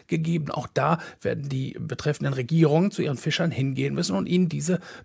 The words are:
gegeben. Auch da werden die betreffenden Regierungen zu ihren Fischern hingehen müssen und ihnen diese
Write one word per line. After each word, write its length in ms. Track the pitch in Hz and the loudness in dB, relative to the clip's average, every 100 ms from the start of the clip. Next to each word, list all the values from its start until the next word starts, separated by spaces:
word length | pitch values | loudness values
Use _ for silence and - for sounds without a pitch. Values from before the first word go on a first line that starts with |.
| - | -4
gegeben. 440 | 165 160 170 143 | -2 0 -2 -2
Auch 160 | - - | -6 -4
da 300 | - 135 165 - - | 0 2 2 -2 -8
werden 260 | - 120 139 | -4 -4 -4
die 300 | 135 131 - | -4 -6 -6
betreffenden 540 | 113 123 147 147 143 | -8 -4 -2 -2 -2
Regierungen 580 | 135 123 160 156 151 196 | -2 0 4 6 6 2
zu 100 | - | 0
ihren 140 | 147 127 | -2 -2
Fischern 340 | - - 170 | -2 0 0
hingehen 460 | 117 135 131 139 139 | 0 0 0 -2 -2
müssen 220 | 170 190 | 0 -2
und 100 | - | 2
ihnen 220 | 180 180 | 2 2
diese 320 | 147 151 165 - - | 0 0 0 -2 -18